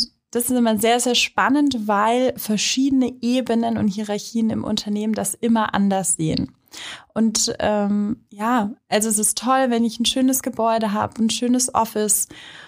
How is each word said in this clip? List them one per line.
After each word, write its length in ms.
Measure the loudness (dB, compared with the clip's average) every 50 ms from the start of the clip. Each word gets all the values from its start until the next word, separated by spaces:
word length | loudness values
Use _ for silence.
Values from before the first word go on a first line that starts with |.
| -2 -4 _ _ _ _
das 120 | -4 -4 -2
ist 80 | 0
immer 260 | 0 2 2 2 2
sehr, 220 | 2 2 2 2 2
sehr 160 | 2 2 2
spannend, 720 | 0 0 0 0 2 2 4 4 4 4 2 0 0 0
weil 460 | 0 2 2 2 2 2 2 0 0 -2
verschiedene 760 | -4 -4 -2 -2 0 0 -2 0 0 2 2 4 2 2 0 -2 -4
Ebenen 560 | -2 0 0 0 0 0 0 0 0 0 0
und 100 | 0 0
Hierarchien 640 | 0 0 -2 -4 -4 -4 -6 -6 -4 -2 0 0 0
im 120 | 0 -2 -4
Unternehmen 500 | -4 -4 -4 -2 -2 -2 -2 -2 -2 -2
das 200 | -2 -4 -6 -6
immer 400 | -4 0 0 2 2 0 0 0
anders 420 | 0 2 2 2 0 0 -2 -2
sehen. 360 | -2 -2 -2 -2 -2 -4 -6 -8 _ _ _ -18 -16 -16 -16 -16 -18 -16 _ -2
Und, 400 | 0 0 2 2 0 -2 -2 -2 -2
ähm, 680 | 0 0 0 2 0 0 0 0 0 -2 -4 -6 _ _
ja, 420 | -10 -6 -2 0 0 0 0 -2 -6 -10 _ -2
also 200 | 0 0 2 2
es 80 | 0
ist 220 | 0 0 -2 -2 -2
toll, 280 | 0 0 2 2 2 2
wenn 140 | 2 2 0
ich 160 | 0 0 -2
ein 60 | -2
schönes 380 | -2 0 2 2 2 2 0 -2
Gebäude 500 | -6 -4 -2 0 0 0 0 0 0 -2
habe, 300 | -2 -2 -2 -2 0 0
ein 80 | 0
schönes 420 | 0 0 0 0 2 2 0 0 0
Office 540 | 0 0 0 0 -2 0 0 0 -2 -2 -6 -10 -20 -20 -20 -20 -20 -20